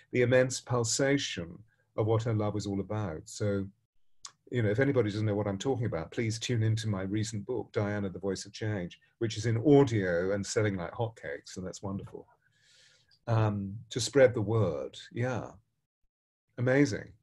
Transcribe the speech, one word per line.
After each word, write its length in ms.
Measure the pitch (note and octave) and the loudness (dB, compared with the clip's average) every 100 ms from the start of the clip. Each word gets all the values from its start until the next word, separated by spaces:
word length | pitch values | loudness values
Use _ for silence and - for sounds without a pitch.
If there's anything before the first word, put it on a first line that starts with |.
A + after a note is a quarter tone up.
| - | -6
the 120 | B2 | 0
immense 360 | A#2+ B2+ B2+ - | 4 6 4 0
pulsation 960 | - B2 A#2 - C#3 C#3 - - E2 - - _ _ - | -2 0 0 2 2 2 0 -6 -8 -12 -20 _ _ -2
of 100 | G#2+ | 2
what 160 | A2 | 2
her 100 | A#2 | 2
love 240 | G#2+ G#2 G2+ | 0 0 -2
is 100 | G2+ | -2
all 140 | G2 | -4
about. 400 | F#2+ G#2+ G2+ D#2 - | -4 -4 -4 -8 -12
So, 400 | - G#2+ G2+ G2 - _ _ - - - - - | -6 -2 -2 -4 -10 _ _ -20 -20 -20 -20 -6
you 100 | B2 | 0
know, 80 | G#2+ | 2
if 100 | G#2+ | 2
anybody 300 | C#3 C3 G#2+ | 2 2 0
doesn't 160 | G#2 G#2+ | 0 0
know 80 | |
what 140 | G2+ G2+ | 0 -2
I'm 100 | G2 | -2
talking 280 | C#3 A#2+ A#2 | -2 -2 -2
about, 260 | E2 E2 | -4 -6
please 260 | - A2+ A2 | -4 -4 -4
tune 240 | - A#2+ | -2 0
into 260 | A2 A2 A2 | 2 0 -2
my 140 | F#2+ | -4
recent 420 | F#2+ G#2+ G#2+ A2 G2 | -2 -2 -4 -6 -6
book, 240 | B2 - | -6 -4
Diana, 380 | - G2+ G#2 G2 | -2 -2 -2 -4
The 100 | F2+ | -4
Voice 260 | G2 F#2 G2+ | -4 -4 -8
of 80 | |
Change, 460 | - A2 G#2 F2 - _ _ | -8 -4 -4 -6 -10 _ _
which 180 | A#2 A2 | -4 -2
is 80 | A#2 | -2
in 100 | A2+ D3+ | 2 6
audio 680 | C#3+ C3+ A2 F#2 E2+ F#2 | 8 8 4 0 0 0
and 120 | G2+ G2 | -2 -2
selling 300 | - G#2+ G2 | 0 0 0
like 140 | E2+ | -6
hotcakes, 680 | - A2+ - D2 C#2+ - - | -4 -6 -6 -12 -12 -12 -12
and 80 | F#2 | -10
that's 160 | - | -10
wonderful. 460 | G2 F#2+ - E2+ - _ _ _ _ - - _ _ _ - | -8 -8 -10 -16 -20 _ _ _ _ -20 -20 _ _ _ -2
Um, 460 | A2+ A2 G#2 G2 G#2 - | 2 2 0 -4 -8 -8
to 100 | B2+ | -6
spread 360 | A2+ C#3+ B2+ A2+ | 2 6 8 6
the 60 | |
word, 540 | G2+ A2+ F#2+ D2 C2 - - | 0 2 2 0 -6 -12 -12
yeah. 360 | A2+ B2 A#2 C2+ F2+ _ _ _ _ _ _ _ _ _ - | -6 -4 -4 -6 -14 _ _ _ _ _ _ _ _ _ -4
Amazing. 520 | B2 C3+ C#3+ F#2 - - | 2 4 4 0 -8 -16